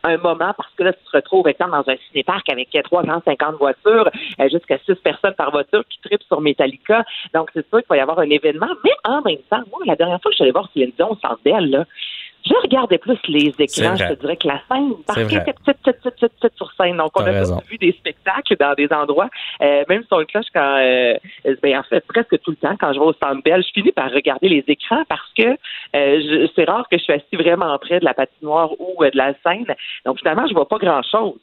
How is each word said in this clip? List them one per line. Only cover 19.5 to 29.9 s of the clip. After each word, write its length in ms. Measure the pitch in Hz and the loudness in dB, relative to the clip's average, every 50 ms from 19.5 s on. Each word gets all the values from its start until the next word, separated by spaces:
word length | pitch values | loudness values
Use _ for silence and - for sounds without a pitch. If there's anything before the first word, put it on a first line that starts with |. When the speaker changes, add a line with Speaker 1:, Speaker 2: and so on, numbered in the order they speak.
| - - | -6 -2
Speaker 1:
euh, 240 | - 143 143 143 143 143 | 0 2 2 2 2 0
même 140 | 180 220 233 | -2 -2 0
sur 140 | _ - 170 | _ 0 0
le 60 | 156 | 0
cloche, 220 | - - 208 226 - _ | 0 -4 -6 -6 -4 _
quand, 240 | 175 143 139 139 135 | 0 0 2 2 2
euh, 380 | 131 127 127 127 123 120 113 - _ 190 - - _ 135 135 - - | 2 2 2 2 2 2 0 0 _ -12 -20 -6 _ -2 -2 0 0
ben, 140 | 139 131 | 0 0
en 60 | 135 135 | 0 -2
fait, 200 | - - 165 - | 0 -2 -2 -2
presque 340 | _ - 233 233 _ - 151 | _ -2 -2 0 _ 0 -2
tout 120 | _ - 156 | _ -4 -6
le 40 | |
temps, 180 | - - 143 196 202 | -4 -4 -4 -2 -2
quand 140 | - 156 139 | -2 -2 0
je 40 | 139 | 2
vais 60 | 147 | 2
au 80 | 160 156 | 2 2
Centre 300 | _ - 143 139 135 - | _ -2 -4 -4 -2 0
Bell, 180 | 151 165 185 180 | 2 2 2 0
je 80 | - - 208 | -2 -4 0
finis 140 | 196 294 - | 0 2 0
par 180 | - 139 131 | 0 -4 -2
regarder 380 | 123 143 135 151 135 - - 196 | -2 0 0 0 -2 0 2 2
les 160 | 170 147 135 - | 2 2 2 0
écrans 340 | 147 _ - - 226 294 320 | -2 _ 0 -4 -2 -2 -2
parce 240 | _ 160 147 - - _ | _ -6 -8 -8 -10 _
que, 60 | - 220 | 0 2
euh, 140 | 233 262 311 _ - - - - - - | 2 0 -2 _ -16 -16 -16 -14 -4 -2
je, 540 | 143 143 139 139 156 147 151 151 151 139 160 - | 0 2 4 2 2 2 0 0 2 2 2 2
c'est 80 | - 165 | 2 2
rare 220 | 151 190 226 247 - | 2 0 -2 -2 -2
que 60 | - | -2
je 60 | 170 - | -2 0
suis 100 | - 156 | 0 -2
assis 240 | 147 - _ - | -2 -2 _ -4
vraiment 420 | 165 156 165 170 170 - 160 143 139 | 0 2 2 2 2 0 -2 -2 -4
près 220 | - - 175 180 | -2 -2 -2 2
de 60 | 175 | 2
la 80 | 139 127 | 0 0
patinoire 560 | - 135 - _ _ - 151 151 165 165 156 160 - | 0 -2 -4 _ _ -6 -2 0 0 0 0 -2 -8
ou, 240 | 170 180 185 175 156 | -10 -10 -2 2 2
euh, 60 | 139 | 2
de 80 | 131 135 | 2 2
la 160 | 131 139 139 - _ | 0 0 -2 -2 _
scène. 200 | 170 175 208 240 - 139 - - - | -2 -2 -2 -4 -8 -8 -8 -8 -16